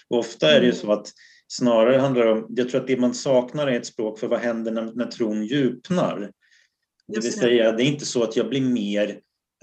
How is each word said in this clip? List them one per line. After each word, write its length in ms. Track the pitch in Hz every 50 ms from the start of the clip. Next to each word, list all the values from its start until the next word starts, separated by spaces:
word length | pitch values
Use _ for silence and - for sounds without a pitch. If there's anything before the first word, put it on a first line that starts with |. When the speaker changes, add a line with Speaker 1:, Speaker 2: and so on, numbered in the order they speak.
| _ -
Speaker 1:
Och 100 | 120 117
ofta 320 | 113 - - - 165 151
är 80 | 147 127
det 60 | 123
ju 60 | 120
Speaker 2:
Mm. 100 | - -
Speaker 1:
så 100 | 110 104
att 160 | 104 104 - - - _ - _ _ _ _
snarare 500 | - - - 127 120 117 110 113 123 135
handlar 280 | 127 135 135 127 120 117
det 60 | 110
om, 140 | 110 110 - -
jag 200 | - 123 120 -
tror 120 | 135 127
att 60 | -
det 100 | 131 131
man 160 | 123 123 120 113
saknar 540 | - - 143 131 123 123 - - 147 147
är 100 | 135 120 117
ett 60 | -
språk 340 | - - - 107 107 - -
för 80 | 123
vad 120 | 120 120 107
händer 320 | 117 117 113 113 110 113
när, 200 | 110 113 113 113 110
när 100 | 120 113
tron 400 | - - - 117 107 107 107 107
djupnar. 840 | 110 139 147 131 120 - - - - 180 175 120 87 - 95 - - - _ _ _ _ _ _ _ _ _ _ _ _ _ _
Det 80 | - 107
Speaker 2:
Just 120 | 110 117
Speaker 1:
vill 60 | 120 -
Speaker 2:
det. 60 | -
Speaker 1:
säga, 320 | 127 120 123 117 110 113
det 120 | 110 113 131
är 20 |
inte 180 | 147 139 - -
så 180 | - - 123 113
att 120 | 110 -
jag 140 | 123 107 110
blir 120 | 131 135
mer 580 | 131 127 120 110 101 101 101 101 104 104 104 - _ _ _ _ _ _ _ -